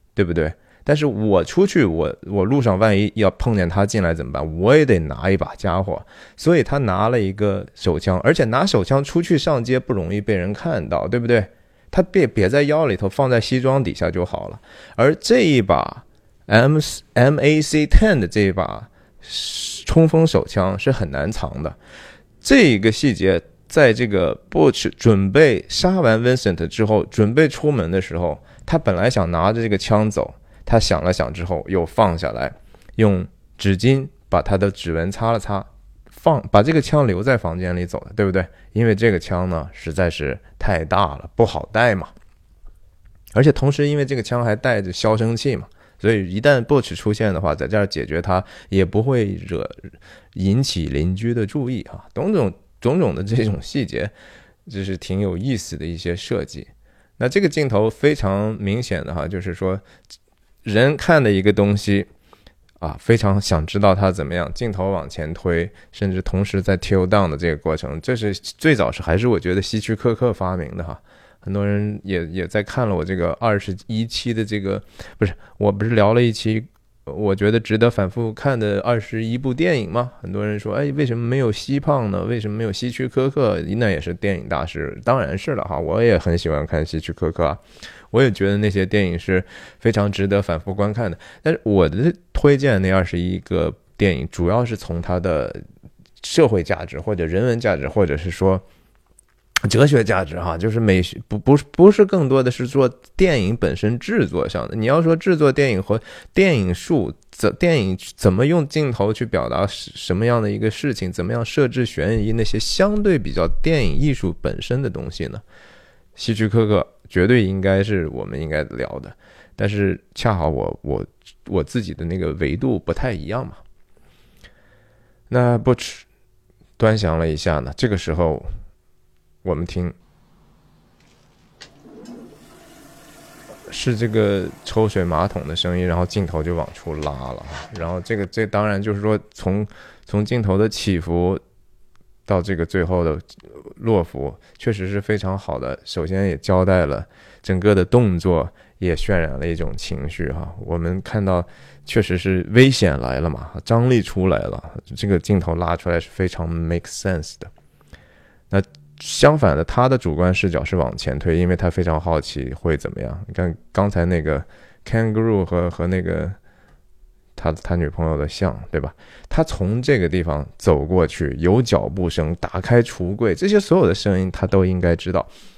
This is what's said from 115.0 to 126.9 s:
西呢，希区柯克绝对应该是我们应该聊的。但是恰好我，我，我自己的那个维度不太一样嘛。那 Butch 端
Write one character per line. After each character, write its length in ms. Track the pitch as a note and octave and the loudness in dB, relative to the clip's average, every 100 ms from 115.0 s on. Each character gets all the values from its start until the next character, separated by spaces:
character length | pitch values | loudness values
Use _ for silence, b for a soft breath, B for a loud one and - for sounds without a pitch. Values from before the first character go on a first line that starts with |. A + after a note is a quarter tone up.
| C2 | -10
西 160 | - - | -8 -8
呢， 140 | A2 - b b b b b b - | -10 -16 b b b b b b -12
希 200 | - A2 | -4 0
区 120 | A2 | 2
柯 200 | A2+ G#2+ | 2 4
克 180 | G2 - _ - | 2 0 _ -4
绝 160 | F2+ F#2+ | 0 4
对 180 | B2 | 4
应 160 | F#2+ F#2+ | 4 0
该 240 | F#2+ F#2+ | 2 2
是 240 | G#2 G2 D#2 | 2 0 -2
我 140 | B1+ | -6
们 160 | G1+ B1+ | -8 -8
应 80 | D#2 | -4
该 140 | D#2 | -4
聊 240 | C#2 A#1 B1+ C2+ | -4 -6 -8 -8
的。 120 | - - b b b - | -14 -20 b b b -4
但 120 | G#2 | -4
是 320 | G#2 G2 F2 _ | 0 0 0 _
恰 220 | - A#2 F#2 | -4 -2 0
好 120 | D#2 | 0
我， 320 | C#2 G1+ - | -2 -4 -6
我， 200 | - A1+ - _ _ _ - | -6 -6 -6 _ _ _ -6
我 160 | F#2+ | -4
自 180 | C#2+ B2 | -2 -4
己 100 | F2+ | -6
的 140 | D#2+ E2 | -8 -6
那 140 | F#2 | -4
个 140 | D#2+ | -4
维 220 | D#2 C#2+ F2 | -2 -2 -2
度 220 | C3 G#2 | -2 -2
不 160 | - | -4
太 180 | - B2+ | -4 -4
一 160 | F#2 D#2 | -6 -6
样 200 | A2+ C3 | -8 -8
嘛。 60 | - - - - _ b b b b b b b b b b b b b | -14 -20 -20 -20 _ b b b b b b b b b b b b b
那 280 | B2 B2 A#2 | 0 2 2
Butch 440 | A2+ B2 - - - _ _ _ _ _ _ _ | 2 0 0 -14 -20 _ _ _ _ _ _ _
端 180 | A2 | 2